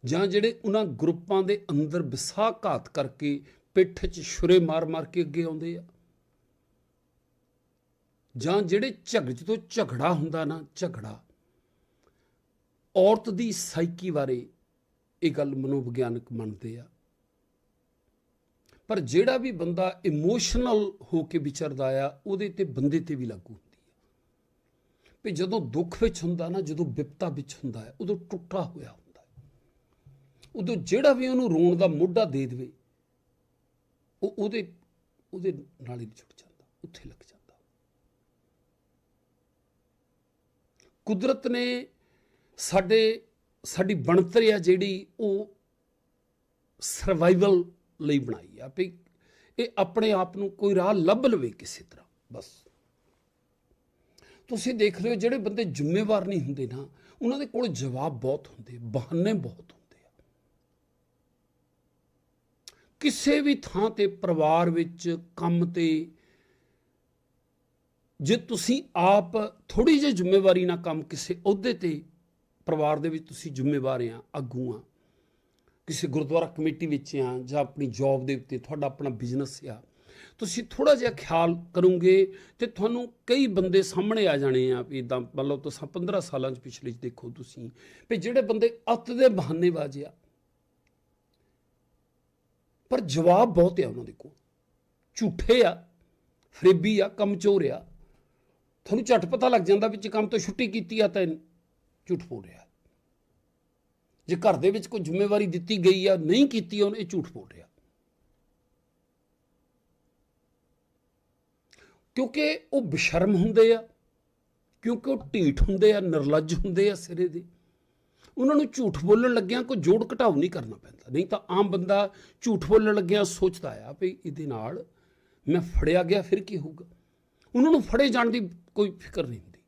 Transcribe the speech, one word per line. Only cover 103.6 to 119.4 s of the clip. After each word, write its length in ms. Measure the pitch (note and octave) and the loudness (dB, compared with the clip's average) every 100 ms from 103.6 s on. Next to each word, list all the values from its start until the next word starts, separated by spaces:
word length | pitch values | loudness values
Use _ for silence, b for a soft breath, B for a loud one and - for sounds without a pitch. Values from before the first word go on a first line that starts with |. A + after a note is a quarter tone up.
| _ _ _ _ _ _ - | _ _ _ _ _ _ -6
ਜੇ 80 | E3+ | 0
ਘਰ 180 | G#3+ D#3+ | 2 4
ਦੇ 140 | F3 | 2
ਵਿੱਚ 160 | G#3 - | 0 -6
ਕੋਈ 140 | A3 | -8
ਜ਼ਿੰਮੇਵਾਰੀ 460 | E3 F3 G3+ G#3 G3+ | -4 0 2 2 0
ਦਿੱਤੀ 280 | E3+ E3+ G#3+ | -4 -4 2
ਗਈ 220 | F3+ F#3+ F#3+ | 4 4 4
ਆ, 100 | F#3+ | 2
ਨਹੀਂ 300 | D#3 G#3+ C#4 | 2 4 4
ਕੀਤੀ 320 | A3+ F3 G#3 | 2 -4 0
ਉਹਨੇ, 180 | G3+ A3 | 0 0
ਇਹ 80 | F3+ | -6
ਝੂਠ 240 | F#3 - | -6 -6
ਬੋਲ 160 | A2+ F#2+ | -14 -20
ਰਿਹਾ। 200 | - - _ _ _ _ _ _ _ _ _ _ _ _ _ _ _ _ _ _ _ _ _ _ _ _ _ _ _ _ _ _ _ _ _ _ _ _ _ _ _ _ b b b _ - | -20 -20 _ _ _ _ _ _ _ _ _ _ _ _ _ _ _ _ _ _ _ _ _ _ _ _ _ _ _ _ _ _ _ _ _ _ _ _ _ _ _ _ b b b _ -4
ਕਿਉਂਕਿ 420 | B3+ C#4+ D4+ D#4 _ | -2 0 -2 -2 _
ਉਹ 100 | C#4 | -4
ਬੇਸ਼ਰਮ 520 | G#3+ C#3+ - E3 F#3+ | -2 -2 0 2 2
ਹੁੰਦੇ 380 | F#3+ G#3 A3 A3+ | 4 4 6 6
ਆ, 80 | A3+ A3+ _ _ _ _ _ _ _ _ _ | 6 0 _ _ _ _ _ _ _ _ _
ਕਿਉਂਕਿ 260 | A3+ A#3 C4 | -4 -4 -2
ਉਹ 140 | - - | -4 -4
ਢੀਠ 300 | A3 D#3+ C#3+ | 0 2 4
ਹੁੰਦੇ 300 | - G3 G#3+ | 2 6 6
ਆ, 80 | G#3 | 6
ਨਿਰਲੱਜ 540 | F#3 D#3+ C#3+ D3+ D#3 | 2 0 2 2 2
ਹੁੰਦੇ 340 | E3+ F#3+ F3 G3+ | -2 0 2 2
ਆ 40 | F#3+ | 0
ਸਿਰੇ 320 | - E3+ F3+ | -8 -4 -4
ਦੇ। 140 | D#3+ F3 _ _ _ _ _ _ b b - | -4 -14 _ _ _ _ _ _ b b 0
ਉਹਨਾਂ 180 | C4 | 2
ਨੂੰ 120 | D4 D4+ | 2 0
ਝੂਠ 300 | - A3+ D#3+ | -2 -2 -2
ਬੋਲਣ 300 | E3+ A3 B3 | 4 6 6
ਲੱਗਿਆਂ 280 | A#3 | 2